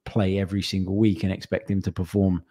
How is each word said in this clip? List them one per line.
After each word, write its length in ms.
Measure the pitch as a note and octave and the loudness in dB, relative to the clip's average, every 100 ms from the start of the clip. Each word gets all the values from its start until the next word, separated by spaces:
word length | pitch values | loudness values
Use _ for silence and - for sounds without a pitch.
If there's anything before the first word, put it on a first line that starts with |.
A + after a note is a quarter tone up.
play 340 | - - F#2+ G2 | -4 0 2 0
every 240 | F#2 G2+ | -2 -2
single 340 | - F#2+ F2+ G2 | -2 -4 -2 2
week 280 | A2 F#2 | 2 2
and 80 | F#2+ | -2
expect 380 | F#2 - - - | -4 -4 -6 -2
him 120 | G2 | -2
to 100 | F#2 | -2
perform 500 | F2 F2 G2+ F#2+ F2 - | -4 -2 2 2 2 -4